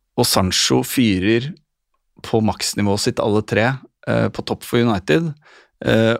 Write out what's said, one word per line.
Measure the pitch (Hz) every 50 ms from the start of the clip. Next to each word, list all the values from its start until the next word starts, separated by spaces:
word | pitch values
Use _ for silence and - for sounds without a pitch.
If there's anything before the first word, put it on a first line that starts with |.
| _ _ _ -
og | 123 -
Sancho | - - 95 92 87 - - - 131 127 127
fyrer | - - 139 123 110 95 92 92 104 113 117 131 147 190 - _ _ _ _ _ _ _ _ _ _ _ _ -
på | - - 113
maksnivået | 110 101 92 - - - - - 101 101 98 104 - 123
sitt | 120 -
alle | - 113 104 107 107
tre, | - 117 104 110 123 135 131 - - _ _ - -
eh, | 113 113 113 104
på | - - -
topp | - 107 - -
for | - - 120
United, | 120 120 110 95 - - 151 160 170 165 147 - _ - - - _ _ _ _ -
eh, | 123 117 110 113 113 117 117